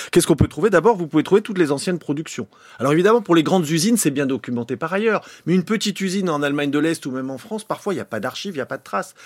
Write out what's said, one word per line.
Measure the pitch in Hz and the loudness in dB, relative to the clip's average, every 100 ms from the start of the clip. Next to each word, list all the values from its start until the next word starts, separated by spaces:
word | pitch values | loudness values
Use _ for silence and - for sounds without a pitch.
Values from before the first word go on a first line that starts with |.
| - | 0
Qu'est-ce | 175 - | 2 4
qu'on | 151 | 4
peut | 110 | 2
trouver ? | - 214 | 0 2
D'abord, | 175 196 202 | 4 4 2
vous | 165 | 0
pouvez | 156 | 0
trouver | 131 196 | 2 2
toutes | 214 185 | 2 0
les | 147 | 0
anciennes | 139 - 175 | 0 -2 -4
productions. | - 147 156 - 107 _ - - | -4 -6 -6 -10 -12 _ -20 -4
Alors | 135 | 0
évidemment, | 160 190 240 | 4 4 4
pour | 202 165 | 4 4
les | |
grandes | 160 185 147 | 4 2 2
usines, | 165 202 233 | 0 2 2
c'est | 156 | 2
bien | 139 135 | 0 -2
documenté | 135 - 120 117 127 | -4 -4 -6 -4 -6
par | 160 | -4
ailleurs. | 190 226 196 - - - | -2 0 -2 -4 -8 0
Mais | |
une | 185 | 0
petite | 175 214 208 - | 2 -2 -2 -4
usine | 190 196 180 | -4 -2 0
en | 147 | 0
Allemagne | 143 147 143 | 0 0 0
de | 147 | 0
l'Est | 160 160 139 | 0 -2 -4
ou | |
même | 127 131 | -6 -8
en | 131 | -10
France, | - 214 | -10 -10
parfois, | - 147 208 | -8 -8 -6
il | 175 | -6
n'y | |
a | 101 | -6
pas | 110 | -6
d'archives, | 127 - 202 151 | -6 -8 -8 -8
il | |
n'y | |
a | 117 | -8
pas | 135 | -10
de | |
traces. | - 202 180 - | -8 -8 -8 -14